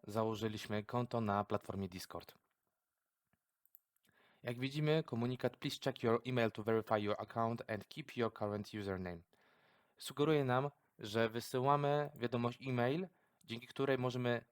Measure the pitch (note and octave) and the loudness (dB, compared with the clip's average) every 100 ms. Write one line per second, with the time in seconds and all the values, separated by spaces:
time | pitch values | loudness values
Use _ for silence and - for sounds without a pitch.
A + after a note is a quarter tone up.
0 | - G#2+ A2 A2 A2 G#2+ - G#2+ G#2 B2 | -4 0 0 2 -2 -2 -2 -4 0 -2
1 | A#2+ A#2+ G#2+ G2+ G2+ G#2 - F#2+ F#2+ F#2 | 0 0 2 2 2 -2 -2 -6 -6 -6
2 | - E2+ - - _ _ _ _ _ _ | -10 -12 -14 -20 _ _ _ _ _ _
3 | _ _ _ _ _ _ _ _ _ _ | _ _ _ _ _ _ _ _ _ _
4 | _ _ _ _ A#2+ A#2+ C3+ D3 D3+ D#3 | _ _ _ _ -6 -4 -2 0 2 2
5 | D#3+ A#2 A#2+ B2+ B2 - C#3+ - C3+ - | 0 -2 -2 0 -2 -2 -6 -4 -4 0
6 | A#2 A2+ B2+ B2+ A2+ - G#2+ A2+ - G#2+ | 4 2 2 2 2 2 2 2 4 2
7 | G#2 G#2 G#2+ A#2+ A2+ A2+ - G#2+ - - | 2 -2 -4 -2 0 0 -4 -6 -6 -12
8 | - - A2+ - G#2+ G#2 G#2 G#2+ G2 F#2 | -8 0 0 0 -4 -2 -4 -6 -4 -4
9 | F2+ F2 - _ _ _ _ _ _ - | -4 -8 -12 _ _ _ _ _ _ -16
10 | - C#3+ D3 D3+ C3 B2 C#3+ - _ - | -8 0 2 4 4 2 0 -6 _ -12
11 | G#2+ A2 A2+ A#2 - C3 C3 C#3+ C#3+ D3 | -2 2 2 0 -4 0 4 4 4 2
12 | D3 - A#2+ A#2+ A#2+ A#2+ C3 B2 A#2+ D#3 | 0 -2 -2 0 0 -2 -2 2 2 0
13 | F#3 _ _ _ - A#2 - - C#3 C3 | -4 _ _ _ -12 -12 -8 -2 0 2
14 | B2+ B2 B2 A#2 - | 2 0 0 0 -2